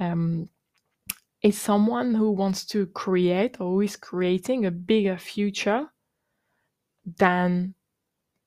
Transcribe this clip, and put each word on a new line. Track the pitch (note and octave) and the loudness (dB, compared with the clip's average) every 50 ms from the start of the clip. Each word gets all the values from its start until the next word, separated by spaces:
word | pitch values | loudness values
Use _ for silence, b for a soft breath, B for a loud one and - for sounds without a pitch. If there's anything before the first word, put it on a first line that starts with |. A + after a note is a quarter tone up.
um, | G3 F3 E3+ E3+ E3+ E3 E3 E3 E3 - _ _ _ _ _ _ _ _ _ _ _ - - - _ _ _ _ | -4 -2 0 0 0 0 -2 -4 -6 -10 _ _ _ _ _ _ _ _ _ _ _ -12 -12 -12 _ _ _ _
is | - G#3 G#3 - | 2 2 2 2
someone | - - G#3 G#3 G#3 A3+ A#3+ A#3+ B3 B3 A3+ | 0 0 2 4 4 2 2 0 0 0 2
who | A3 G#3+ A3 | 2 2 2
wants | G#3 F#3 G3 G3 F#3+ - - | 2 0 0 0 -2 -4 -6
to | - - G#3 G3 F#3 | -4 -2 -2 -2 -2
create | - - - G3+ F#3 F3+ F3+ F3 F3 F#3 G3+ B3 B3 - | -4 -8 -2 0 2 4 4 4 2 2 0 -2 -2 -4
or | F#3+ F3+ | -4 -2
who | F#3 F#3+ | 0 0
is | G#3 G3 - | 0 0 -2
creating | - - - - F3+ F#3 F3+ F3+ F#3 F3+ - B3+ C4 G#3+ | -8 -14 -10 -4 -2 0 0 0 0 0 -2 0 0 0
a | F#3 | -2
bigger | F3 F3 F3+ - A3 A3 G3+ G3 F#3 | -2 -4 0 2 2 2 4 2 -2
future | F3 - - - G#3 G3+ G#3 G3 - - G3+ G#3 B3 D4+ D#4 _ _ _ _ _ _ _ _ _ _ _ _ _ _ _ _ _ _ _ _ _ _ _ F#3+ E3+ - | -4 -8 -10 -4 -2 -2 -2 -2 -2 -2 0 0 0 -2 -6 _ _ _ _ _ _ _ _ _ _ _ _ _ _ _ _ _ _ _ _ _ _ _ -16 -2 2
than | G3+ F3+ F3+ F3+ F3+ F3+ F3+ F3+ F3+ F#3 F#3+ _ _ _ _ _ _ _ _ _ _ _ _ _ _ | 2 2 4 2 2 2 0 0 -2 -4 -8 _ _ _ _ _ _ _ _ _ _ _ _ _ _